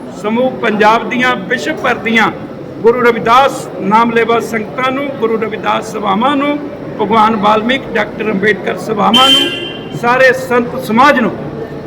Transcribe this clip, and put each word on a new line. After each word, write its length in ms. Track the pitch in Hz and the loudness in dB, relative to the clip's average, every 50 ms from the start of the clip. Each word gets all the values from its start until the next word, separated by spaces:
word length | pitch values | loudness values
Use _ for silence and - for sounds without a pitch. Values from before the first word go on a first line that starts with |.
| - - - - - | -12 -14 -12 -8 -6
ਸਮੂਹ 280 | 208 226 233 254 262 | -2 0 0 0 0
ਪੰਜਾਬ 600 | - - - 226 208 208 208 214 220 233 233 196 | -2 -2 -2 -2 0 4 4 4 4 4 2 -2
ਦੀਆਂ, 260 | 247 240 254 254 247 | -2 0 0 0 0
ਵਿਸ਼ਵ 400 | 214 185 170 - 240 - 302 320 | -2 -4 -4 -4 -4 -4 -4 -4
ਭਰ 180 | - - 262 240 | -2 -2 -2 -2
ਦੀਆਂ 380 | 226 - 226 226 226 214 180 - - - - - - - - - - | -2 -2 0 2 2 2 2 0 -4 -8 -12 -12 -14 -14 -14 -8 0
ਗੁਰੂ 200 | - 220 233 247 | 2 2 4 4
ਰਵਿਦਾਸ 680 | 233 240 233 226 185 220 233 254 277 269 - - - - - - | 4 2 2 2 2 4 4 6 4 4 2 -4 -8 -10 -10 -6
ਨਾਮ 300 | 190 190 208 220 247 240 | -2 2 2 2 2 2
ਲੈਵਾ 300 | 226 233 233 220 233 233 | 2 2 2 2 2 0
ਸੰਗਤਾਂ 500 | 226 226 233 226 214 - - 254 254 262 | 0 -2 -4 -6 -6 -6 -6 -4 -2 -2
ਨੂੰ, 180 | 262 269 285 285 | -2 -2 -4 -6
ਗੁਰੂ 280 | - - 226 226 226 | -4 -2 -2 -2 0
ਰਵਿਦਾਸ 560 | 214 220 214 208 202 180 208 214 220 208 - - | -2 -2 -4 -6 -4 -2 -2 -2 -2 -2 -4 -6
ਸਭਾਵਾਂ 440 | 214 202 208 190 202 240 269 294 | -4 -2 -2 0 2 2 2 2
ਨੂੰ, 220 | 269 277 294 285 285 - - - - - - - - | 2 0 0 -2 -2 -6 -8 -10 -12 -12 -10 -6 -4
ਭਗਵਾਨ 360 | - 190 214 226 214 214 220 | -2 2 4 4 4 4 2
ਵਾਲਮੀਕ, 460 | 214 196 214 214 220 214 233 254 269 - - 240 | 2 2 2 2 2 2 0 -2 -2 -4 -4 -4
ਡਾਕਟਰ 360 | 220 214 214 - - 220 214 | -4 -4 -4 -4 -6 -4 -4
ਅੰਬੇਡਕਰ 460 | 214 190 185 214 208 190 - 233 233 | -2 0 2 2 0 0 -2 -6 -6
ਸਭਾਵਾਂ 540 | - - - 220 208 190 190 214 247 262 269 | -6 -6 -4 -2 0 2 4 4 4 6 6
ਨੂੰ, 200 | - - - - - - - - - - - - - - | 4 4 2 0 -2 -4 -8 -8 -10 -10 -10 -10 -8 -2
ਸਾਰੇ 320 | - 233 240 254 262 262 240 | 0 2 4 4 4 4 4
ਸੰਤ 520 | 254 - - 240 247 233 - - - - | 2 0 -2 0 0 0 -2 -4 -6 -4
ਸਮਾਜ 360 | - 214 226 262 294 277 262 | 0 2 4 6 6 4 4
ਨੂੰ 100 | 233 185 - - - - - - - - - - - | 2 -2 -2 -4 -8 -8 -8 -8 -10 -10 -10 -10 -2